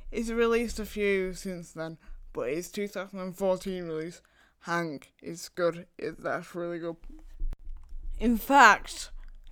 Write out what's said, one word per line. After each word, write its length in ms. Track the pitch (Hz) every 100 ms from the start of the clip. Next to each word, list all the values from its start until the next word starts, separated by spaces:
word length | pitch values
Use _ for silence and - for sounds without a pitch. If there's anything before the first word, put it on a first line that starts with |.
| -
it's 200 | - 226
released 480 | 226 233 233 233 -
a 80 | 202
few 460 | 214 202 196 185
since 400 | 175 196 175 170
then, 260 | 160 160 160 - - -
but 180 | - 120
his 200 | 156 180
two 160 | - 202
thousand 320 | 202 190 190
and 180 | 185 180
fourteen 520 | 190 185 196 185 170
release, 320 | 156 165 - _ _ _ _
Hank, 520 | - 170 165 135 - _
is 260 | - 170 -
good. 380 | - 170 165 - -
It, 240 | 156 151
that's 320 | 151 143 170
really 240 | 175 170 170
good. 180 | 170 165 - 311 - - - - - - - - - -
In 180 | 226 226
fact, 760 | - 277 226 190 - - - - - - -